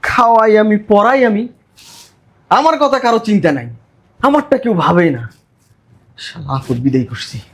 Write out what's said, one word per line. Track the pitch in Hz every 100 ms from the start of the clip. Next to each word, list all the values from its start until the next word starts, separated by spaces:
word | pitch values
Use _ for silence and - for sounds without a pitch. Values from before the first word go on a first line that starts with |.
খাওয়াই | - - 233 226 220 214
আমি, | 214 208 214
পড়াই | 202 214 269 240
আমি। | 208 240 _ _ _ - - - _ _ _ _
আমার | 214 311 311
কথা | 285 262
কারো | 240 233 -
চিন্তা | 208 165 139
নাই। | 120 117 _ _ _ _
আমারটা | 269 294 285 269
কেউ | 240 185
ভাবেই | 160 175 170 123
না। | 117 _ _ _ _ _ _ _ _ - -
শালা | 175 139 135
আপদ | 135 120 135
বিদায় | 131 120
করছি। | 117 - 120 -